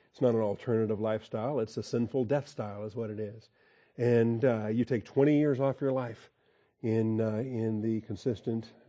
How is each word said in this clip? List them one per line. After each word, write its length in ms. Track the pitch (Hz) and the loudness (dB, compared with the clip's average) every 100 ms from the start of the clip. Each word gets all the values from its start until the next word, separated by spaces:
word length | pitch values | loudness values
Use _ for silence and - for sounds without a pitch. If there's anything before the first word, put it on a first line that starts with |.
| _ | _
It's 100 | - | 0
not 120 | 127 | 2
an 60 | 113 | 2
alternative 600 | 107 101 - 113 107 104 | 0 -2 0 0 2 0
lifestyle. 580 | 110 110 - 113 120 147 | -2 -2 -4 -6 -4 -2
It's 160 | 110 - | -2 -4
a 80 | |
sinful 420 | 104 120 117 135 120 | -4 -2 -2 -2 0
death 220 | 143 139 | 0 -2
style 380 | - 107 101 107 | -10 -10 -8 -10
is 100 | 123 | -8
what 140 | 113 | -8
it 100 | 104 | -6
is. 300 | 104 110 - _ _ _ _ - | -8 -10 -20 _ _ _ _ -2
And, 480 | 120 117 117 117 131 | 4 4 4 4 2
uh, 220 | 113 107 | 2 0
you 180 | 113 120 | 0 0
take 180 | 123 | 0
twenty 340 | - - 143 147 | -2 2 4 6
years 220 | 151 131 | 4 2
off 220 | 135 131 | 0 0
your 100 | 139 | 0
life 380 | 131 123 113 - _ _ _ _ _ | -2 -4 -10 -18 _ _ _ _ _
in, 380 | 117 110 110 110 | -2 0 2 0
uh, 180 | 110 107 | 0 -2
in 440 | 131 120 113 110 | -4 -2 -2 -2
the 180 | 110 110 | -2 -2
consistent 720 | - 104 135 107 - 113 113 - | -4 -6 -4 -4 -2 -4 -6 -16